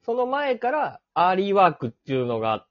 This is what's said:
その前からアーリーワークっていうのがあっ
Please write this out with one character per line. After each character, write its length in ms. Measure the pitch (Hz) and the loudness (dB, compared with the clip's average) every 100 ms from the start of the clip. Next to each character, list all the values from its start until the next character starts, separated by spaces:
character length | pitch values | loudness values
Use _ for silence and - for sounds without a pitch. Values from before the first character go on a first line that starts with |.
そ 100 | - | -6
の 120 | 240 254 | -2 -2
前 320 | 277 285 240 | -2 -2 -2
か 140 | 240 | -2
ら 280 | 302 220 117 _ | -2 -4 -8 _
ア 160 | 156 175 | 0 2
ー 80 | 185 | 2
リ 120 | 202 | 2
ー 20 | |
ワ 180 | 196 180 | 4 4
ー 40 | |
ク 140 | - 123 | 2 -10
っ 20 | |
て 220 | - - | -10 -4
い 80 | 131 | -2
う 60 | 120 | -2
の 140 | 113 | -2
が 120 | 110 | -2
あ 40 | 110 | -4
っ 80 | _ | _